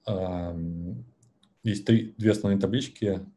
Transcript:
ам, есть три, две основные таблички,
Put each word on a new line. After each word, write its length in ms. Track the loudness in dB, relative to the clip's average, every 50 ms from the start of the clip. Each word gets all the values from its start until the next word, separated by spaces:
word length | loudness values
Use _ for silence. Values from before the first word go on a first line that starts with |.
| -6
ам, 960 | -4 -4 -2 -2 -2 -2 -4 -4 -4 -4 -4 -4 -6 -6 -6 -6 -8 -8 -10 -12 -16 _ _ _ _ _ _ _ _ _ _ -4
есть 240 | -2 -2 0 2
три, 280 | 4 4 4 4 0 -4 0
две 140 | 2 4 4
основные 280 | 4 2 2 2 2
таблички, 680 | 2 2 0 0 -2 -4 -6 -4 -2 -2 0 -2 -4 -10 -12